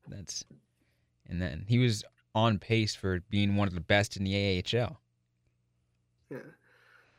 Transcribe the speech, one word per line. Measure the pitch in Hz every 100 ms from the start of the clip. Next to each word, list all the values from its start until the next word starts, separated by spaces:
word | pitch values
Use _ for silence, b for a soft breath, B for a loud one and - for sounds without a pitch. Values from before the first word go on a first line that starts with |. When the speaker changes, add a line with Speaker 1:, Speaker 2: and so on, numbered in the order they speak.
| -
Speaker 1:
That's, | 101 87 - - 71 _ _ _ _ _ _ -
and | 87
then | 87 78 98
he | 117
was | 127 104 - _ _
on | 110 117 101
pace | - 113 107 -
for | 98 90 -
being | 101 101 101
one | 101
of |
the | 87
best | 78 101 101 -
in |
the | 95 101
A |
H | 101 92 -
L. | 113 110 - _ _ _ _ _ _ _ _ _ _ _ _ _
Speaker 2:
Yeah. | 131 151 - b b b b b